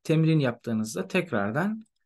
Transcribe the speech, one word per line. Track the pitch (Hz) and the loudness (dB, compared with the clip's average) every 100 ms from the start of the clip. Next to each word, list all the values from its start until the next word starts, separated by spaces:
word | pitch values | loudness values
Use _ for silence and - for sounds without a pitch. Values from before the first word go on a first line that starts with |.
temrin | - 156 156 160 | 0 2 4 4
yaptığınızda | 131 120 - 110 110 175 - | 2 -2 -4 -4 -2 -6 -4
tekrardan, | 185 175 113 101 127 196 220 - _ | -2 -2 -2 -2 -2 -2 -4 -10 _